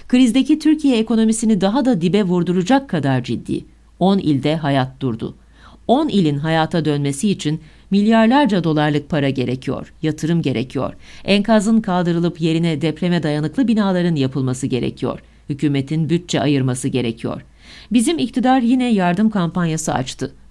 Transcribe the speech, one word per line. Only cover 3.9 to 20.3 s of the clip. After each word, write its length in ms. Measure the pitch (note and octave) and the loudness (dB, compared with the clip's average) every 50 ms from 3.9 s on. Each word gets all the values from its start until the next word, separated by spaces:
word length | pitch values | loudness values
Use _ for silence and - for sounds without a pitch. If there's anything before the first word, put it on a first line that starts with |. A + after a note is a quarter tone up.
| _ - | _ 0
On 180 | F3 F#3+ G3 | 2 2 2
ilde 380 | G3 - D3+ D3 C3 C3+ D3 D#3 | 2 2 0 0 0 0 0 -2
hayat 460 | D#3+ D#3 C#3+ C#3 C3+ B2+ C3 - - | -2 0 0 0 0 0 -2 -4 -6
durdu. 340 | C3+ B2+ A2+ A2 - - - - - - - - - - - - - | -6 -6 -4 -6 -8 -10 -12 -14 -20 -20 -20 -20 -20 -20 -20 -6 0
On 200 | - A#3 C#4+ E4 | 2 2 2 2
ilin 300 | C4+ - G3+ E3+ D3+ C#3+ | 2 2 2 2 2 0
hayata 480 | C#3+ D3 D#3+ D#3+ D#3+ D#3 D#3+ - E3+ D3+ | -2 -2 0 0 0 0 0 0 -2 0
dönmesi 440 | D3+ D3 C#3+ C#3+ C#3+ C#3 - - G#3 | 0 0 0 -2 -4 -4 -2 -2 -2
için 320 | F#3+ - - D3 D#3 D#3 - - - - - - | -2 -2 -2 -4 -4 -4 -6 -12 -20 -20 -6 -2
milyarlarca 720 | F#3+ G3+ G#3 A3 A3+ A3+ A3 A3 B3+ C#4+ D4 G3+ G#3 F3+ D#3+ | 0 2 2 4 4 4 4 4 4 4 4 2 2 0 0
dolarlık 460 | E3 D3+ D3+ D3+ D3+ D3 D3 C#3+ - | 0 0 2 2 0 0 -2 -2 -2
para 200 | F3 D3 C#3 C#3 | -2 -2 0 0
gerekiyor, 640 | C#3 C3 B2 A#2+ B2 B2+ - C#3 B2+ - - - - - | -2 -2 -2 -4 -4 -6 -6 -6 -6 -6 -8 -14 -10 -6
yatırım 400 | - D#3 D3+ D#3 - D#3 E3+ E3+ | -4 -4 -4 -2 -2 -2 0 0
gerekiyor. 520 | D3+ C#3+ B2 A2+ B2 B2+ - B2 - - - - - - - - - | 0 0 -2 -2 -4 -6 -6 -6 -6 -6 -8 -12 -20 -20 -20 -8 -2
Enkazın 580 | - G3 G#3 G3+ A#3 A3+ G#3+ F#3 A3 A3+ A3 | 0 0 2 2 2 2 2 2 2 2 0
kaldırılıp 600 | A3 G3 F3+ F3+ F3+ F3 E3 E3+ E3+ E3+ E3+ D#3 | 0 0 0 0 0 0 0 0 0 -2 -2 -2
yerine 400 | E3+ D#3+ D#3+ E3 E3+ E3+ D#3+ C#3+ | -2 0 0 0 0 0 0 0
depreme 420 | D#3 D#3 D3+ - F#3 F3 F3 E3+ F3 | -2 -2 -2 -2 -2 0 0 0 0
dayanıklı 440 | D#3 D3 D3+ D3+ D3+ D3+ C4+ C#4 | 0 -2 -2 -2 -2 -2 0 0
binaların 480 | G#3+ A3+ A3 G#3 G3 F#3 F3+ F3 F3 E3 | 2 2 2 2 0 0 0 0 0 0
yapılması 520 | D3 C3 C3 C3 D3 C3 B2+ C3 B2+ - | 0 0 0 -2 -2 -2 -2 -2 -4 -4
gerekiyor. 560 | B2+ C3 A#2+ C3+ B2+ A#2+ - - A#2+ - - - - - _ _ - | -4 -4 -2 -4 -4 -6 -6 -6 -6 -6 -8 -12 -20 -20 _ _ -10
Hükümetin 600 | C#3+ C3+ D#3 D3 C#3+ C#3 C3+ C#3 D#3 D#3+ D#3+ C3+ | -6 -2 -2 0 0 -2 -2 -2 -2 -2 0 0
bütçe 320 | E3 E3+ F3 - - C#3 | -2 -2 -2 -2 -2 0
ayırması 460 | A2 D3 D3 C3+ B2+ C3 B2 B2+ - | 0 0 0 0 0 -2 -2 -2 -4
gerekiyor. 580 | C3+ C3 B2 A#2+ A#2 A2+ - - A2+ D#2+ - - - - - - - - - - - | -4 -2 -2 -2 -4 -4 -6 -6 -8 -8 -8 -12 -18 -20 -20 -20 -20 -20 -20 -6 -2
Bizim 280 | G#3 B3 A3+ D4 E4+ C#4+ | 0 0 2 2 0 -2
iktidar 420 | B3+ A3+ - B3+ G#3+ B3+ C4 C4+ | -4 -4 -2 -2 0 2 2 2
yine 320 | A#3+ A3+ C4 B3+ B3 B3 A3+ | 2 2 2 0 0 0 0
yardım 360 | G3 F3+ F3 F3 F3+ G#3+ A3 | 2 2 0 2 2 0 0
kampanyası 640 | G#3+ G3+ E3+ E3 E3+ F#3 F3 E3 D#3 D#3+ - - C#3+ | 0 0 -2 -2 -2 -2 -2 -2 -2 -2 -4 -4 -4
açtı. 380 | - C3 - - - C3+ C3 | -4 -4 -6 -8 -10 -10 -10